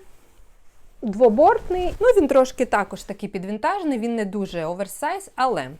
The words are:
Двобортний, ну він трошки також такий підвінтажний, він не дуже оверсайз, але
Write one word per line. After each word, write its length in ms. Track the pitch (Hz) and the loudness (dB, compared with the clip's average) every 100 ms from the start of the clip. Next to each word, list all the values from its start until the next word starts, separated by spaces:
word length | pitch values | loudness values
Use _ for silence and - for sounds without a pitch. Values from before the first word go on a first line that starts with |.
| - - _ - - - - - - - | -10 -20 _ -20 -20 -20 -20 -20 -20 -10
Двобортний, 920 | 233 196 247 214 330 466 - 359 359 - | -6 2 4 6 4 4 0 -2 -2 2
ну 80 | 453 | 4
він 200 | 403 294 | 4 4
трошки 380 | 269 262 - 247 | 4 4 0 -2
також 380 | 214 196 190 | 0 -2 -6
такий 260 | - 196 202 | -12 -10 -10
підвінтажний, 680 | 202 190 214 220 403 330 254 | -8 -8 -4 -2 -2 -2 -2
він 160 | 233 233 | -2 -4
не 100 | 208 | -4
дуже 400 | 202 190 170 160 | -4 -6 -6 -6
оверсайз, 640 | 180 196 - 294 381 - - | -6 -8 -6 -6 -6 -8 -2
але 340 | 262 190 131 | 0 0 -4